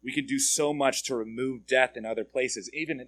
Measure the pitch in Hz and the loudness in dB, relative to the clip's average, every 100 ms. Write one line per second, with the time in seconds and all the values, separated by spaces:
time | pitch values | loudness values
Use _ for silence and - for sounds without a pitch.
0 | 131 139 139 139 - - 147 147 135 127 | -2 -4 -2 0 2 2 2 4 2 2
1 | - 123 110 113 131 127 - 131 127 120 | -2 -4 -4 -4 -4 -4 2 4 4 0
2 | 110 113 107 135 127 113 92 151 156 143 | -4 -4 -2 -2 -2 -4 -8 -8 -6 -6